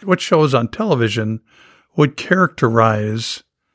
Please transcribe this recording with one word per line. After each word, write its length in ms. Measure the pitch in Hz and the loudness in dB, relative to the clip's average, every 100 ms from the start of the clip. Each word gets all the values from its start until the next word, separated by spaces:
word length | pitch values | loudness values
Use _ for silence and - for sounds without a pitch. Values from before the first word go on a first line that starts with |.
what 160 | 196 180 | -4 -2
shows 340 | - 170 151 | 2 2 2
on 140 | 127 117 | 0 -2
television 720 | - 220 135 113 113 107 110 _ _ _ _ _ - | -4 -2 0 0 -2 -4 -6 _ _ _ _ _ 0
would 200 | 147 - | 0 -2
characterize 1300 | - 185 180 - 120 113 113 107 107 110 113 - - _ _ | -2 0 0 0 0 2 2 2 -2 -6 -8 -10 -16 _ _